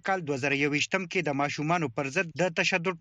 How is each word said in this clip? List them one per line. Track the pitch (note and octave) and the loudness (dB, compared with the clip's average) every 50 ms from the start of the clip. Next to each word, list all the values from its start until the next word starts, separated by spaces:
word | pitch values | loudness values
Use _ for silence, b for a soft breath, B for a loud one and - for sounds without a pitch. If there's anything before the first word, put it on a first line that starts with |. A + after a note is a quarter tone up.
| - - | 0 -2
کال | F#3+ F#3 E3+ C#3 | -2 0 0 -2
دوه | C#3+ C3 C3+ | -2 0 0
زره | C#3 C#3+ C#3 | 0 2 2
یوویشتم | C#3+ D3 C#3+ C#3+ - - - F#3+ F#3+ E3+ - | 2 2 2 0 0 0 0 -2 -2 -2 -2
کې | F#3 D#3+ D3+ | -2 0 0
د | C#3 C3+ | 0 0
ماشومانو | C#3+ D3 - - D3+ D3+ F3 F3+ D#3 C3+ - D3+ | 0 0 -2 -2 0 0 2 2 0 0 -2 -2
پر | C#3+ C3+ C3+ | -4 -2 0
ضد | F#3 F#3+ E3 - C#3 | -2 -2 0 0 0
د | F3 F#3 E3 G#3 | 0 0 2 0
تشدد | F3 - F#3+ F3+ E3 F#3+ F3+ E3+ | 0 2 2 0 0 -2 -4 -4